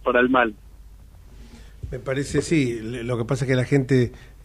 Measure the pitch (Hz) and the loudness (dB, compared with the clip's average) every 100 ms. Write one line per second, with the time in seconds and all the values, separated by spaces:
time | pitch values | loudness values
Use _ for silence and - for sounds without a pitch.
0 | 131 123 123 127 117 104 - - - - | 0 2 2 2 0 -4 -18 -20 -20 -20
1 | - - - - - - - - - 127 | -20 -20 -20 -20 -20 -20 -20 -16 -12 -10
2 | 131 135 135 151 - 165 127 117 110 123 | -6 -6 -2 -4 0 0 0 -2 -8 -8
3 | 117 117 113 131 131 127 123 143 131 131 | -6 -4 -4 0 2 2 4 2 4 2
4 | 117 - - - | 2 -2 -20 -20